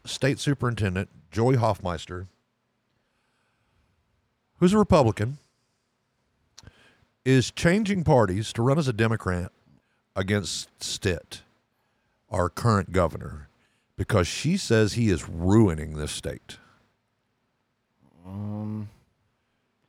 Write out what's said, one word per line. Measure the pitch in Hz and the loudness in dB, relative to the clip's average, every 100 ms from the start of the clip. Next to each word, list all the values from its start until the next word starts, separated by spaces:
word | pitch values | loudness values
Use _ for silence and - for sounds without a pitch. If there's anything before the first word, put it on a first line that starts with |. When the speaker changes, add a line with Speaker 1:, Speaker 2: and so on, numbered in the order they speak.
Speaker 1:
state | - - 135 127 | -14 -4 -2 0
superintendent, | - 139 123 107 101 92 101 - _ | -2 -2 -2 -2 -2 -2 -6 -10 _
Joey | 107 120 | 0 2
Hoffmeister, | 135 110 101 92 82 - 90 95 _ _ _ _ _ _ _ _ _ _ _ _ _ _ _ _ _ _ _ _ _ _ - | 4 2 0 -4 -6 -8 -14 -14 _ _ _ _ _ _ _ _ _ _ _ _ _ _ _ _ _ _ _ _ _ _ 2
who's | 180 | 4
a | 214 | 4
Republican, | 202 175 117 - 113 143 _ _ _ _ _ _ _ _ _ _ _ _ - _ _ _ _ _ | 6 6 6 2 -4 -6 _ _ _ _ _ _ _ _ _ _ _ _ -20 _ _ _ _ _
is | 131 131 113 | 2 2 2
changing | - 170 190 202 202 | 0 2 2 0 -2
parties | 151 135 104 95 107 | 4 4 4 0 -4
to | - | -2
run | 120 147 | 0 2
as | 135 | 0
a | |
Democrat | 107 113 113 - 90 90 _ _ _ _ _ _ - | 0 0 0 -2 -4 -4 _ _ _ _ _ _ -6
against | 95 104 82 - - - | -2 -2 -2 -8 -12 -14
Stitt, | - - 101 85 - - _ _ _ _ _ _ _ _ _ | -10 -4 -2 -4 -6 -20 _ _ _ _ _ _ _ _ _
our | 92 90 | -4 -2
current | - 117 104 90 | -2 0 2 2
governor, | 92 85 - 73 73 76 _ _ _ _ - | 0 0 -2 -12 -14 -18 _ _ _ _ -10
because | 95 113 87 | -2 0 0
she | - 143 190 | -2 -2 -2
says | - 113 107 | 0 2 2
he | 95 113 | 0 0
is | 80 - | 0 -4
ruining | 82 87 107 104 78 78 76 | -4 4 6 4 2 -6 -8
this | 76 | -8
state. | - - 60 - - _ _ _ _ _ _ _ _ _ _ _ _ _ _ _ _ 90 | -8 -10 -12 -16 -20 _ _ _ _ _ _ _ _ _ _ _ _ _ _ _ _ -14
Speaker 2:
Um, | 98 104 104 107 107 107 - _ _ _ _ _ _ _ _ | -10 -10 -8 -8 -8 -10 -16 _ _ _ _ _ _ _ _